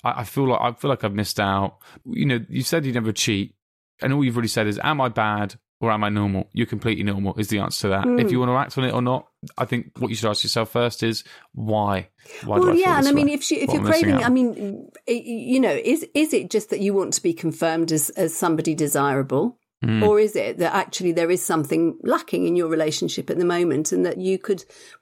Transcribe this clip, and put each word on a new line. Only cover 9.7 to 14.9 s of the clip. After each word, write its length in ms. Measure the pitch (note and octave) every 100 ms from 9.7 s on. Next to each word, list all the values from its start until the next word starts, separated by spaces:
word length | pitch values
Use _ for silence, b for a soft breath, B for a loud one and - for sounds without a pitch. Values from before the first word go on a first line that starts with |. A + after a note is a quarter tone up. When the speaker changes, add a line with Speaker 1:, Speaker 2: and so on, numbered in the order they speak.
| B2 - -
Speaker 1:
what 100 | A2+
you 60 | A2
should 140 | A2
ask 140 | G#2
yourself 280 | - A#2 A2
first 320 | A#2+ A#2+ -
is, 220 | A#2 A2 B B B
"Why? 540 | - A2 G#2+ G2+ F#2+ F2+ _ B B -
Why 100 | F4+
do 60 |
Speaker 2:
Well, 80 | F4+
Speaker 1:
I 40 |
feel 80 | E4+
Speaker 2:
yeah, 140 | F#4 D4+
and 60 | C4+
Speaker 1:
this 60 |
Speaker 2:
I 40 | D4
mean, 120 | C#4+
Speaker 1:
way? 60 |
Speaker 2:
if 180 | D4 -
you, 60 | D#4
if 100 | C#4+
Speaker 1:
What 60 |
Speaker 2:
you're 80 | D4+
Speaker 1:
am 60 | -
I 20 |
missing 140 | D#4+ D#4+
Speaker 2:
craving, 180 | C#4
Speaker 1:
out?" 60 | A#3+
Speaker 2:
I 40 |
mean, 560 | B3+ A#3+ - G3+ G3+ -